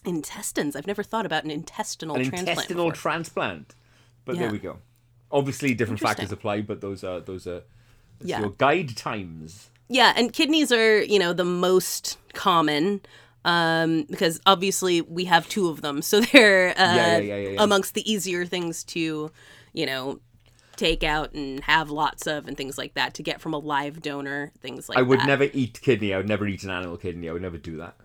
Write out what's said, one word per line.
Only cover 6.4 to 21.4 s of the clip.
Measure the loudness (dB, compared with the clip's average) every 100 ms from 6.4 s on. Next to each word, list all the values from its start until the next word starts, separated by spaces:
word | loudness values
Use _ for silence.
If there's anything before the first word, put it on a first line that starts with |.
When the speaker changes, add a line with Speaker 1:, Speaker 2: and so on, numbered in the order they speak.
| -4 -4
Speaker 2:
but | -4 -8
those | -8 -8
are, | -8 -8
those | -10 -10 -10
are, | -12 -12 -20 _ _ _ -14
that's | -8
Speaker 1:
Yeah. | -4
Speaker 2:
your | -6
guide | 2 2 2 -2 -8
times. | -8 -8 -8 -12 -16 -18 -20 _ -4
Speaker 1:
Yeah, | 4 4 4
and | 0
kidneys | 0 2 2 4
are, | 4 6 4
you | 4 2
know, | 2
the | 0 0
most | 2 4 4 2 -6 -8 -12 _
common, | -2 2 4 4 2 0 -2 -8 -20 -20 _ 0
um, | 2 4 2 2 0 -2
because | -2 -2 2 4
obviously | 4 2 0 2 2
we | 0 -4 4
have | 2 4
two | 0 0
of | 0
them, | -4 -4
so | 2 2
<laughs> | 8
they're, | 8 10 8 4
uh, | 4
Speaker 2:
Yeah, | 4 6
yeah, | 4 2
yeah, | 0 -4
yeah, | -4
yeah. | 2
Speaker 1:
amongst | 4 4 2
the | -6 -2
easier | -2 -2 -4 -4
things | -4 -4 -6 -8
to, | -4 -4 -4 -8 _ -20 -20 -14
you | -6 -4
know, | -4 -6 -10 _ _ _ _ _ -2
take | 0 2
out | 0 0 -2
and | -8